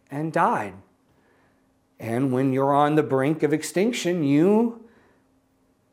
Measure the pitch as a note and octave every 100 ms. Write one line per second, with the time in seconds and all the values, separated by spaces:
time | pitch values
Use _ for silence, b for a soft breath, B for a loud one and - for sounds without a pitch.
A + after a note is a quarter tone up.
0 | _ C#3 D#3+ E3 F#3+ G#3 G2+ F#2+ - _
1 | _ _ _ _ _ _ _ _ _ -
2 | A2+ A#2 C#3 B2 C3+ C3 C#3 C#3+ D3 D3+
3 | D3 C3 C3+ D#3 D3+ D#3 - F3 G#3+ A#3
4 | F3 F3+ C#3 C#3+ F3 G#3+ A#3 - b b
5 | b b b _ _ _ _ _ _